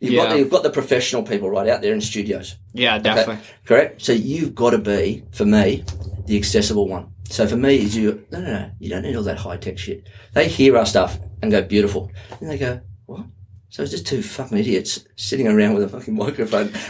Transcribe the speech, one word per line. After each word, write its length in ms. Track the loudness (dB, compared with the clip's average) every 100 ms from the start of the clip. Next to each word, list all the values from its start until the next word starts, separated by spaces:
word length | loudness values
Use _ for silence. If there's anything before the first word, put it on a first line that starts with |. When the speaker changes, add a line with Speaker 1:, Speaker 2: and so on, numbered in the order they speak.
Speaker 1:
You've 160 | 0 2
got 80 |
Speaker 2:
Yeah. 80 | 4
Speaker 1:
the, 60 | 4
you've 100 | 4
got 140 | 2
the 60 | 2
professional 520 | -2 0 0 0 -2
people 260 | -2 -2 -2
right 200 | 0 2
out 120 | 2
there 120 | 2
in 60 | 0
studios. 560 | -2 -4 -4 -4 -8 -18 -12
Speaker 2:
Yeah, 220 | 0 0 2
Speaker 1:
Okay? 60 |
Speaker 2:
definitely. 400 | 2 2 0 -2 -12 -8 2
Speaker 1:
Correct? 360 | 4 4 0
So 100 | 0
you've 420 | 0 0 -4 -4
gotta 240 | 0 2 2
be, 440 | 2 0 0 -4 -8
for 140 | 0
me, 400 | 4 6 4 2 -4 -10 -10 -10 -2
the 100 | -2
accessible 520 | 2 0 2 0 -2
one. 200 | -4 -12 -16 -10
So 180 | -2 0
for 100 | 2
me, 200 | 4 4
is 200 | 2 0
you, 280 | 0 -2 -8
"No, 80 | -10
no, 100 | -6
no, 180 | -6 -8 -12
you 100 | -8
don't 120 | -8
need 120 | -4
all 80 | -4
that 160 | -4 -6
high-tech 400 | -8 -10 -10 -10
shit." 300 | -10 -10 -12 -20 -6
They 140 | 0 0
hear 280 | 6 6 6
our 100 | 4
stuff 320 | 2 0 -4 -12 -6
and 120 | 0
go, 100 | 2
"Beautiful." 480 | 2 2 2 0 -8 -14 -18 -14
And 100 | -8
they 80 | -4
go, 220 | -4 -6 -12 -20 -18
"What?" 200 | -16 -16 -18 -20 -20 _
So 100 | -8
it's 80 | -8
just 120 | -6
two 160 | -4 -4
fucking 380 | -4 -8 -4 0
idiots 460 | 2 0 -2 -8 _
sitting 320 | -12 -6 0 4
around 280 | 4 4
with 100 | 4
a 40 | 0
fucking 280 | -4 -6 -4
microphone 560 | -2 -2 0 0 -2 -6 -6